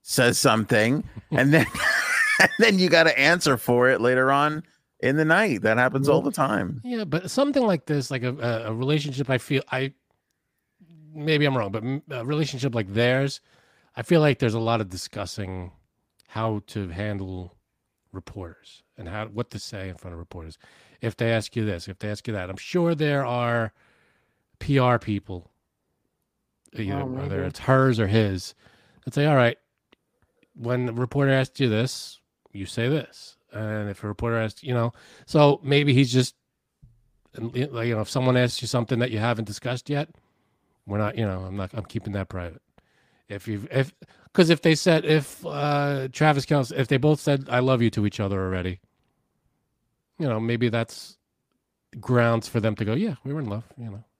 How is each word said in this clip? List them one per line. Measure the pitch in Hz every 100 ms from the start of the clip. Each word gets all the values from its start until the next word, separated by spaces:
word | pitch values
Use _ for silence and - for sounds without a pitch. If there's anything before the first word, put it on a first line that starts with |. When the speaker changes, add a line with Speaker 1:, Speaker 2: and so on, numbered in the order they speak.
Speaker 1:
says | - - 120 -
something | 135 110 104 113 110 139 - -
Speaker 2:
<laughs> | _
Speaker 1:
and | 147 135
then, | 156 - - - - -
<laughs> | - - -
and | - -
then | 226 190
you | 185
gotta | 165 160 123
answer | 143 175 156 123
for | - 120 127
it | 110
later | 120 127 131
on | 139 147 151 - _ _ _
in | 123 147
the | 156
night? | 170 214 110
That | 107 110
happens | 127 135 139
all | 135
Speaker 2:
Well, | -
Speaker 1:
the | -
time. | 135 104 92 127
Speaker 2:
yeah, | 247 233 190
but | 156 185
something | - 285 277 233
like | 175 -
this, | 147 127
like | 131
a, | 123 123
a, | 120 113 113
a |
relationship, | 113 131 151 147 131 135
I | 127
feel, | - 135 -
I, | 131 135 _ _ _ _ _ _ _ _ _ 160 165 151
maybe | 156 151 151 147
I'm | 131
wrong, | 101
but | 107
m-, | 117 139 -
a | 123 120
relationship | 151 147 131 135 117
like | 95
theirs, | 101 120 131 139 - _ _ _ _ _ -
I |
feel | 117 170
like | 151 131
there's | 123 113
a |
lot | 113 117
of | 98
discussing | 90 - 107 95 - 95 92 90 _ _ _ _ _ _
how | 110 113 107 -
to | 104 95
handle | 82 107 101 95 92 90 _ _ _ _ _ _
reporters | 92 - 104 87 87 _ - _ -
and | -
how, | 107 110
what | 104 120
to | 104
say | - 101 95
in | 87
front | 90
of | 85
reporters. | 87 90 80 - - _ _ _
If | 117 -
they | 117
ask | 113 104 120
you | 107
this, | 87 92
if | 92
they | 107
ask | 104 -
you |
that, | 104 90
I'm | 95
sure | - 180 170 156
there | 151 143 127
are | 123 120 117 113 _ _ _ _ _ _ _ _ _
P | - 139
R | 123 120
people, | - 101 - 90 - _ _ _ _ _ _ _ _ _ _ _ _
you | - 104
Speaker 3:
Oh, | 139
Speaker 2:
know, | 135
whether | 131 95 95
Speaker 3:
maybe. | 90
Speaker 2:
it's | -
hers | - 131 131 117
or | 101
his, | 110 104 95 - - _ _ _ _ -
that |
say, | 147 147
"All | 139
right, | 117 - _ _ _ _ _ _ _ _ _ -
when | 117 123 123
the |
reporter | 113 123 143 139
asks | 135 131 -
you | 127
this, | 107 127 - - - _ _ _
you | 98 95
say | - 117
this." | 151 - - - _ _
And | 110 107 107 104
if | 101
a | 107
reporter | 104 117 117
asks, | 113 -
you | 156
know, | 123 117 - - - -
so | 156 147 139
maybe | 135 143 147
he's | 127 131
just, | 127 127 _ _ _ _ _ - _ _ _ _ -
and, | 117
y-, | 120 143
like, | 120 120
you | 110
know, |
if | 104
someone | 139 127 127
asks | 123 -
you | 120
something | 127 113 117
that | 123
you | 110
haven't | 117 113 104
discussed | 101 123 123 -
yet, | 143 151 _ _ _ _ _ _ _ -
we're | 101
not, | 104 117
you | 107
know, | 92
I'm | 92 101
not, | 95 110
I'm | 95
keeping | 110 104
that | 101 95
private. | 92 87 80 _ _ _ _ _ _ _
If | 101 -
you've, | 104 123
if, | 131 135 _ - _ _
'cause | - 165
if | 165
they | 165 156
said, | 185 160 151
if, | 156 139 - 160
uh, | 143 147 143 143 139 135
Travis | - 151 139 -
Kelce, | 147 123 -
if | 123
they | 135
both | 151 151
said, | - 139 135
"I | 123
love | 127 127
you" | 117
to | 110 104
each | -
other | 98 98
already, | 92 92 90 92 _ _ _ _ _ _ _ _ _ _ _ _ _ -
you | 147
know, | 110
maybe | 113 117 120
that's | 113 110 - - _ _ _ _ _ _ _ _ 120
grounds | - 123 117 113 -
for | 120
them | 107 104
to | 104
go, |
"Yeah, | 123 214 139
we | 135
were | 151
in | 120
love," | 104 117 -
you | 117
know. | 101 -